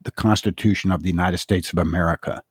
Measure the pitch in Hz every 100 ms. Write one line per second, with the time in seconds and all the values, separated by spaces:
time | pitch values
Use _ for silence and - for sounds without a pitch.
0 | - - 110 107 104 - 107 98 95 87
1 | 87 85 90 87 - 92 - 87 80 87
2 | 82 80 - - -